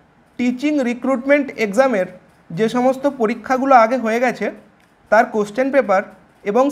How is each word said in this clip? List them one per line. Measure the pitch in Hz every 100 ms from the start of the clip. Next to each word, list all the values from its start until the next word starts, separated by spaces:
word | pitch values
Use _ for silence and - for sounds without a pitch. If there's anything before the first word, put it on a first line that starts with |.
| _ _ _ -
টিচিং | 247 247 294 294 240
রিক্রুটমেন্ট | 240 - 226 269 285 277 -
এক্সামের | 214 202 269 208 180 - _ _ -
যে | 165 220
সমস্ত | 247 254 262 285 262
পরীক্ষাগুলো | 214 233 - 262 277 254
আগে | 220 254
হয়ে | 220 233
গেছে | 254 - 226 - _ _ _ _ -
তার | 214 240
কোশ্চেন | 220 208 262 269
পেপার | 277 202 190 - - _ _
এবং | 202 226 277